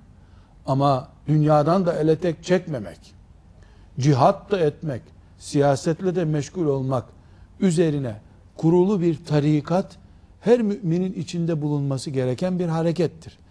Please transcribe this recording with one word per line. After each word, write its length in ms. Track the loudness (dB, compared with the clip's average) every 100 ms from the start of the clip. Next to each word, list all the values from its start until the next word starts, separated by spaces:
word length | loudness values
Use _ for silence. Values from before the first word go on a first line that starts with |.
| -20 -20 -20 -20 -20 -14 -2
ama 420 | 2 2 0 -4 -14 -2
dünyadan 580 | 2 4 4 4 2 0
da 60 |
ele 260 | 0 0 0
tek 260 | -2 -4
çekmemek, 680 | 0 -2 0 -8 -10 -16 -20 -20 -20 -20 -20 -20 -20 -20 -14 -2
cihat 520 | 2 6 4 2 -4
da 80 | 0
etmek, 420 | 0 -2 -8 -8 -12 -20 -20 -20
siyasetle 760 | -4 2 2 2 -2 -2 -2
de 100 | -2
meşgul 420 | -2 -2 -4 -4 -2
olmak 380 | -2 -2 -4 -6 -20 -20 -20 -18 -2
üzerine 560 | 0 2 0 0 -6 -10 -18 -20 -20 -2
kurulu 440 | 2 4 2 2
bir 240 | 0 -2
tarikat 720 | -2 0 2 0 0 -2 -4 -14 -20 -20 _ -6
her 220 | 0 2
müminin 500 | 2 -2 -2 -2 -2
içinde 500 | -6 -8 -4 -2 -2
bulunması 480 | -2 -2 -2 -4 -4
gereken 480 | -4 -2 -2 -4 -2
bir 100 | -2
harekettir. 720 | -2 -2 0 -2 -4 -20 -20 -20